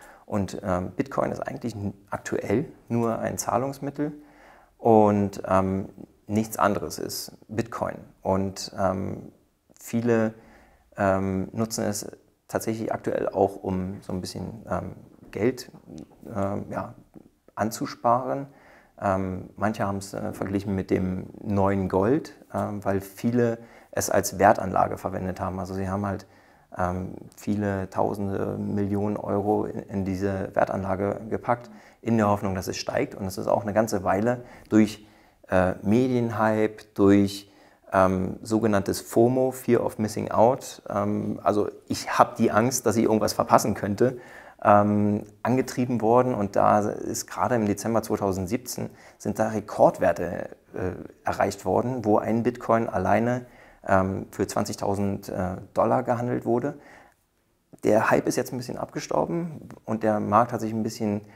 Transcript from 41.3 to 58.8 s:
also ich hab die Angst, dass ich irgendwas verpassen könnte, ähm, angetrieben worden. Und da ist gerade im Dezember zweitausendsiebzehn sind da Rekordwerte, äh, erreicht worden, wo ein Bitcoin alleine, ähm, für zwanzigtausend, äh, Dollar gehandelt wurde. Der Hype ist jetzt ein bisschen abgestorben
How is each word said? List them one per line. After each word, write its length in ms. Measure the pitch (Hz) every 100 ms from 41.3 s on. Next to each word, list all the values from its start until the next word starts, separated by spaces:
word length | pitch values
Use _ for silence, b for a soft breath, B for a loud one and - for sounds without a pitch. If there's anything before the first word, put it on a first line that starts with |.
| 110
also 280 | - 104 95 - -
ich 320 | - - -
hab 160 | 120
die 160 | - 117
Angst, 340 | 104 120 131
dass 120 | 117 110
ich 80 |
irgendwas 280 | - 110 78
verpassen 420 | - - 117 123
könnte, 440 | 98 98 101 123 123 B B B B
ähm, 600 | 107 104 104 104 104 104 - -
angetrieben 560 | - 131 127 - 123 117
worden. 340 | 107 120 127
Und 220 | 117 101 104
da 240 | 104 107
ist 480 | 104 - - 113 -
gerade 260 | - 101
im 100 | 123
Dezember 380 | 104 101 113 113
zweitausendsiebzehn 880 | - 104 101 95 90 123 - - 113 B B B
sind 200 | 110 110
da 120 | 110
Rekordwerte, 1080 | 110 - - 147 - 90 - 85 90 - - _
äh, 180 | - 92 - - -
erreicht 400 | - - 101 -
worden, 400 | 92 101 117 131
wo 140 | 107 107
ein 240 | 110 113
Bitcoin 460 | 117 123 - 113 117
alleine, 580 | 104 92 107 117 123 B B B B -
ähm, 400 | 95 95 98 110
für 160 | - 98
zwanzigtausend, 800 | 113 107 107 104 98 101 101 -
äh, 300 | 101 92 92 98
Dollar 300 | - 110 123
gehandelt 420 | 123 117 123 123
wurde. 300 | 117 120 143 - B B B B _ _ _ _ _ -
Der 260 | 113 107 107
Hype 160 | 123 160
ist 80 |
jetzt 180 | 147 123
ein 40 | 127
bisschen 220 | 123
abgestorben 880 | -